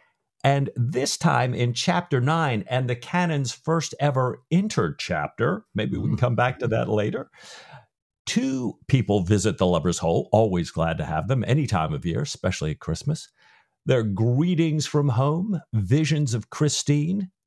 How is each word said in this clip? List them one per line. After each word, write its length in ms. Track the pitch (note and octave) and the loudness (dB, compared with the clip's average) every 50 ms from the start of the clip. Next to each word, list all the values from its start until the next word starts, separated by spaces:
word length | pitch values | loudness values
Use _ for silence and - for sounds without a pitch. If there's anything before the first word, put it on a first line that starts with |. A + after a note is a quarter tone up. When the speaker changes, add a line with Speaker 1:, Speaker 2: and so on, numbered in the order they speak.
| _ _ _ _ _ _ _ _ - | _ _ _ _ _ _ _ _ 0
Speaker 1:
And 240 | C3+ C#3 C#3 C#3 - - | 2 2 2 0 -2 -2
this 400 | - A#2+ B2 E3+ - C4+ C#4+ - | -2 -2 0 0 -2 -2 -2 -4
time 380 | - - D#3+ C#3 B2 B2 B2+ A#2+ | 0 0 2 2 2 0 0 0
in 180 | G2 B2 A#2+ | 0 -2 -2
Chapter 480 | A#2+ - - - F3 F3 F3+ - C#3+ B2+ | -2 -2 -2 0 0 0 -2 -2 -2 0
Nine 460 | A#2+ C#3+ D#3+ E3 D#3+ C#3 A#2+ G#2+ F#2 - | 0 0 0 0 0 0 -2 -2 -4 -2
and 200 | B2 C3 C3 A#2+ | -2 -2 -2 -2
the 60 | B2 | -4
canon's 580 | A#2+ - - - F3+ F3+ E3+ D#3+ C#3+ C3+ A#2+ | -6 -6 -4 -2 0 0 0 0 -2 -2 -4
first 420 | - - _ - E3 E3 - - - - | -6 -8 _ -2 0 0 -2 -4 -4 -2
ever 440 | C#3+ D3 C3 C3 B2+ B2+ - - _ _ | 0 0 2 2 0 0 -2 -6 _ _
interchapter, 1120 | D#3 F3+ G3+ G#3+ - - G2+ D#2+ C#2+ - - - F2+ D#2 D2 C#2 - - A2+ C#3+ F#3 A3 - _ _ | 2 2 2 2 0 0 0 0 -2 -6 -4 -4 -2 -2 -2 -4 -2 -2 0 0 0 -2 -6 _ _
maybe 220 | - A2 - - | -4 -4 -2 -4
we 120 | - G#2+ - | -2 -2 -2
can 80 | A2+ | 0
Speaker 2:
Mm. 40 | A2 | 2
Speaker 1:
come 160 | B2+ B2 A#2+ | 2 2 2
back 220 | A2+ A#2+ C3 C#3 - | 2 0 0 0 -2
to 100 | B2 A2+ | -2 0
that 220 | A2 A2+ A#2+ - | 0 0 0 0
later, 400 | G#2+ G#2 G#2 A#2 - B3+ C#4 - _ - - - - - - - - - _ _ _ _ _ _ _ _ _ | 0 0 0 -2 -4 -6 -8 -10 _ -20 -20 -20 -20 -20 -20 -20 -20 -20 _ _ _ _ _ _ _ _ _
two 520 | - - A3+ B3+ C4+ C4 C4 B3 - - _ _ | -2 -2 0 0 0 -2 -2 -4 -4 -6 _ _
people 360 | - - C3 G#2+ - G2+ G#2 | 2 2 2 4 4 2 2
visit 340 | F2 F2 G#2+ G2+ F#2 A2 F#2 | 4 4 2 4 4 2 2
the 100 | - F#2+ | 2 2
Lubber's 320 | F2+ F2+ E2 D#2 F2+ E2+ - | 4 4 4 2 0 -2 0
Hole, 300 | - E2 E2+ - C#2+ - | 0 0 0 0 0 4
always 400 | - G#2+ A2+ G#2+ F#2 F2 E2 - | 4 4 4 4 2 -2 -2 -2
glad 280 | - E2 D#2+ E2 D#2+ D2 | -2 -2 -2 0 0 -4
to 80 | D2+ | -4
have 200 | C#2 D#2+ D#2+ D#2 | -2 -2 -4 -2
them 160 | F#2+ C3+ B2 G#2 | 0 -2 0 2
any 200 | - B2 D#3 D3 | 2 2 2 2
time 280 | - G#2 E2+ D#2 D#2 D#2 | 0 0 0 0 0 -4
of 100 | C#2 - | -4 -4
year, 160 | F2 E2 - | -2 -2 -2
especially 520 | - - - - - F#2+ F2+ - - D#2 | -4 -6 -8 -4 -2 -2 -2 -2 -4 -4
at 80 | D2 - | -4 -6
Christmas. 500 | - - D#2+ - - D3 D#3+ - - - _ _ _ _ _ _ _ _ _ _ _ | -4 -6 -6 -4 -2 -4 -4 -4 -6 -16 _ _ _ _ _ _ _ _ _ _ _
Their 160 | D3 C3 B2 | 0 0 0
greetings 840 | A2+ G#2+ G2 F#2+ A2+ A#2+ B2 C3 D#3+ F3+ F#3 D3 E3 D#3+ D3+ D#3 C#3 | 0 -2 0 0 2 2 2 2 2 2 2 2 0 0 0 -2 -4
from 220 | - - D3+ C#3+ C#3 | -2 0 0 0 2
home, 540 | A2 A2+ C3+ C#3+ D#3 E3+ F#3+ A3+ G3 D#3 - _ | 2 2 2 0 0 -2 -2 -4 -4 -6 -6 _
visions 600 | - A2 G2 F2+ B2+ D3+ D#3+ C#3 D#3+ D3 D3 B2+ A#2 | -2 -2 0 2 2 2 2 2 0 0 0 0 -2
of 160 | A2+ - - | -4 -6 -8
Christine, 800 | - - D3+ D3 - - - - D3 D3 D3 E3 F#3 G#3 F#3+ F#3 _ _ _ | -4 0 0 0 0 -2 0 0 0 0 0 0 -2 -4 -4 -8 _ _ _